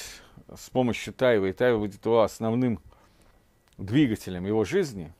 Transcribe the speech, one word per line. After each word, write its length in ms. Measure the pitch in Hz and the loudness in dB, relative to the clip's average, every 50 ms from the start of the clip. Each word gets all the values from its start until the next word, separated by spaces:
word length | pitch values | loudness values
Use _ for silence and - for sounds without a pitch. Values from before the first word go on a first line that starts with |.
| - - - - - - - - - - - | -16 -16 -18 -20 -20 -20 -20 -20 -20 -20 -20
с 160 | - - - | -20 -12 -4
помощью 420 | - 127 127 117 107 - - 113 | -2 0 0 0 -2 -4 -8 -10
тайвы, 380 | - - 131 127 117 104 95 95 | -4 0 2 4 4 4 2 0
и 20 | |
тайва 260 | 92 - 123 123 117 107 | 0 0 2 2 2 2
будет 260 | 107 101 98 - - | -2 -4 -6 -4 0
его 180 | 110 113 113 | 2 4 4
основным 580 | 104 95 - - 113 110 113 123 127 123 107 - - - - _ _ _ _ _ _ _ _ _ _ _ _ _ _ _ _ - | 4 4 0 -2 -2 -2 0 0 0 0 -2 -4 -8 -16 -20 _ _ _ _ _ _ _ _ _ _ _ _ _ _ _ _ -12
двигателем 680 | 98 95 113 151 151 117 104 - - 98 92 87 90 | -6 0 2 4 4 4 2 -2 -6 -8 -8 -6 -4
его 180 | 101 107 110 104 | 0 0 0 0
жизни 480 | - 156 202 180 139 107 95 85 85 87 | 0 0 -2 -2 -2 -4 -10 -12 -14 -16